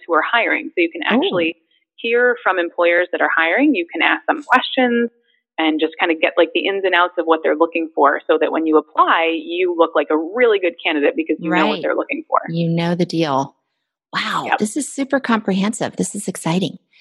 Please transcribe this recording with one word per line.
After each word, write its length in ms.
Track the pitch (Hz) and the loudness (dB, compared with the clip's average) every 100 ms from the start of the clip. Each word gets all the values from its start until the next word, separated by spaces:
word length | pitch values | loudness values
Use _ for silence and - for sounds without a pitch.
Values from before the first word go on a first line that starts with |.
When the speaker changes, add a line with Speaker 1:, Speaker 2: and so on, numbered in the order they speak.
| - | 0
Speaker 1:
who 60 | |
are 100 | 160 | 0
hiring. 440 | - 233 175 156 - | 2 0 0 -2 -2
So 60 | - | -2
you 120 | 170 | -2
can 100 | 170 | -2
Speaker 2:
Ooh. 120 | - 226 | -2 0
Speaker 1:
actually 400 | 370 185 165 - _ _ _ - | 0 0 -2 -6 _ _ _ -10
hear 400 | 233 240 247 240 | -2 2 2 0
from 160 | 202 185 | 0 0
employers 520 | 170 - 170 175 180 | -2 0 2 2 0
that 80 | 156 | 0
are 80 | 151 - | 0 0
hiring. 400 | 165 208 302 208 | 0 2 2 0
You 100 | 170 | -4
can 100 | 170 | -2
ask 240 | - 160 - | 0 0 -2
them 160 | 294 | -4
questions 680 | - 254 - - 247 233 240 - _ _ _ - | 2 2 2 0 2 2 -2 -6 _ _ _ -4
and 220 | 160 156 | -2 0
just 140 | 156 - | -2 0
kinda 160 | 180 160 | -2 0
get, 180 | 170 - | 0 2
like, 120 | 165 175 | 2 0
the 100 | 190 | -2
ins 180 | 196 | -2
and 120 | 190 175 | 2 2
outs 180 | 175 - | 2 0
of 60 | 160 | 0
what 160 | 160 | 2
they're 120 | 156 151 | 2 0
looking 300 | 165 165 160 | 0 0 -4
for 260 | - 143 147 - | 2 2 2 0
so 120 | 156 | 0
that 120 | 156 | 0
when 140 | 165 160 | 0 2
you 120 | 151 | 2
apply, 480 | - - 349 185 165 165 | 2 2 2 2 0 -2
you 400 | 170 170 180 165 | -4 -2 0 2
look 140 | 165 | 2
like 140 | 165 143 | 0 0
a 80 | 156 | -2
really 400 | 165 220 240 202 | -2 0 2 2
good 160 | 180 170 | 0 -2
candidate 320 | 180 156 151 - | -4 0 0 0
because 220 | 160 156 | -2 -4
you 120 | 170 | 0
know 160 | 180 156 | 2 2
what 60 | |
Speaker 2:
Right. 80 | 151 | 0
Speaker 1:
they're 120 | 151 - | -2 -4
looking 280 | - - - | -4 -8 -4
for. 120 | - - | -4 -2
Speaker 2:
You 180 | 165 165 | -2 0
know 260 | 165 170 175 | 0 0 -2
the 100 | 175 | -2
deal. 500 | 165 156 135 139 _ _ _ _ _ _ | -2 0 0 -2 _ _ _ _ _ _
Wow, 340 | - 214 - - | -6 -4 -6 -2
Speaker 1:
Yep. 100 | - | -2
Speaker 2:
this 180 | 214 302 | -2 -4
is 160 | 262 | -6
super 280 | - 269 277 | -6 -2 -2
comprehensive. 760 | - 226 214 190 196 - 135 - | 2 0 2 0 0 -2 -4 -4
This 180 | 180 202 | -6 -6
is 120 | 196 | -8
exciting. 520 | - 165 175 196 - _ _ | -6 -2 -2 -2 -6 _ _